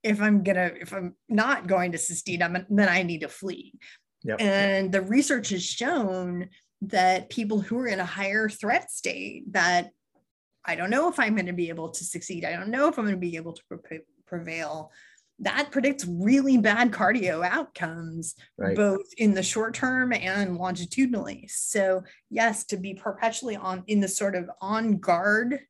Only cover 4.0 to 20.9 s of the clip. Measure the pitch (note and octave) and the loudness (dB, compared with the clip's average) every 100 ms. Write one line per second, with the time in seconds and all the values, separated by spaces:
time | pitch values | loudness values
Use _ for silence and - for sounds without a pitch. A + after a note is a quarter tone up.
4 | _ _ - G#2+ G#3 G3 G3 G3 F#3+ F#3+ | _ _ -6 0 2 4 4 2 2 0
5 | F#3+ B3 C#4 C4 G3+ F#3 F3+ - B3 E4+ | 2 2 2 0 0 -4 -4 -4 -2 0
6 | G3+ F#3 F3+ F3 F#3 _ _ _ G3 G3 | 0 -2 -4 -6 -8 _ _ _ -2 4
7 | F#3 F#3 - - G#3 G#3+ G3 A#3 B3 F#3+ | 4 2 -2 -4 0 0 0 -2 -2 -4
8 | F3+ F#3 G3 G#3 G#3+ - G3+ D#4+ - - | -4 -4 -2 0 -2 -2 0 0 -2 -6
9 | - E3 G3 - - F#3+ F3 F3 F3+ _ | -6 -6 -10 -12 -4 2 4 2 0 _
10 | _ _ _ _ _ _ - E3 F#3 B3 | _ _ _ _ _ _ -8 -4 0 2
11 | E4+ - A3 G#3+ F3 F3 E3+ E3 E3 - | 2 2 0 0 -2 -4 -4 -6 -8 -8
12 | F3 E3+ - F3 E3 F3 G3 B3 D4+ C4 | -8 -10 -8 -6 -6 -6 -4 2 2 2
13 | G#3 F#3+ F3 E3 E3 E3 _ F3 - D#3+ | -2 -2 -4 -6 -10 -14 _ -16 -14 -16
14 | - _ _ F3 E3 E3 D3+ D#3 D#3 - | -18 _ _ -12 -8 -8 -8 -8 -12 -20
15 | - _ _ _ F#3+ A3+ C#4+ C4+ C4+ C#4 | -20 _ _ _ -2 0 0 0 0 0
16 | F3+ F3 G3+ C4+ C4+ B3+ G#3+ G#3+ B3 G3+ | -6 -2 4 6 6 6 6 4 2 4
17 | G3 A#3 F3+ D#3+ F3+ B3+ D4+ - E3 E3 | 2 2 0 0 0 -2 -4 -6 -8 -6
18 | E3 E3 D#3+ - - - F#3+ G3+ G3+ G3 | -8 -8 -10 -12 -20 -4 0 2 2 2
19 | - - A3 F#3+ F#3 A3 A3 A3+ B3+ B3+ | -4 2 4 4 0 -2 -2 -2 0 0
20 | B3+ A3+ F#3 G3 G3 F3 F#3 F3+ F3 | 0 0 0 0 -2 -2 -4 -4 -4